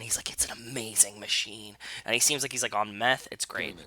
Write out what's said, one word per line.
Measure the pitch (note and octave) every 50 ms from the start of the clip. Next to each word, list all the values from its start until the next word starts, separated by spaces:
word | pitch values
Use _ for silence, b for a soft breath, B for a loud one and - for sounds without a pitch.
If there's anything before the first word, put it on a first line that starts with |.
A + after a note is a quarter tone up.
He's | A#2+ A#2 A2+
like, | - - -
It's | - - -
an | -
amazing | - A2+ A#2 A#2 - - A2+ A2 A2 A2 - G#2+ G#2 G#2
machine. | G2+ G#2 - - - G2+ G2+ A2 G#2+ G#2 G2+ B B B B B B
And | - A2+
he | A#2+
seems | - - D3+ C#3
like | C3 C3+
he's, | B2+ B2 B2
like, | A2+ G#2+
on | G#2 G#2+ G#2+ G2+
meth. | G2+ A2+ B2 C3 B2+ - -
It's | - - -
great. | - - F#2+ E2+ D2+ - F2 -